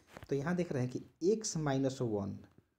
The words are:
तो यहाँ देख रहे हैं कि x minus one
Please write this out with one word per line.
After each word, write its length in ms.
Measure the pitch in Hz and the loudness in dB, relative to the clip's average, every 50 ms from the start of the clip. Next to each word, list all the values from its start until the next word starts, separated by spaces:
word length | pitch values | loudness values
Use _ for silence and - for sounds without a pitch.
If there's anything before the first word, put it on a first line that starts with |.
| - _ - - - - | -20 _ -18 -18 -6 -2
तो 60 | 139 | -2
यहाँ 200 | 139 139 165 180 | -2 0 0 0
देख 160 | 175 170 170 151 | 0 0 0 0
रहे 100 | 127 127 | 0 0
हैं 80 | 127 - | 0 -2
कि 400 | - - - _ - - 349 220 | -6 -8 -10 _ 0 2 2 2
x 240 | 220 208 - - 160 | 2 0 -4 -4 -2
minus 420 | 151 143 135 135 135 131 131 - 127 113 | 0 2 2 4 2 2 0 0 -2 0
one 240 | 104 101 98 98 101 - - - _ - _ _ _ | 0 0 -2 -2 -6 -8 -12 -18 _ -20 _ _ _